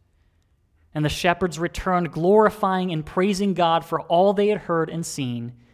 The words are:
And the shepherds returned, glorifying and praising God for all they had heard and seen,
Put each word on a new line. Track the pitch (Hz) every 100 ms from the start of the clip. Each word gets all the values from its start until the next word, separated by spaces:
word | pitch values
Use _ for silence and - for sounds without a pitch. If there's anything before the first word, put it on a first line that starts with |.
| _ _ _ _ _ _ _ _ _ 151
And |
the | 151
shepherds | 147 180 175 185 156
returned, | 170 - - 180 170
glorifying | 156 175 214 214 208 196 185 185
and | 160 151
praising | - 190 190 202
God | 175 170 165
for | 160 160
all | - 170 196
they | 202 208
had | 208
heard | - 165 160
and | 165 165
seen, | - 131 120 117 120 _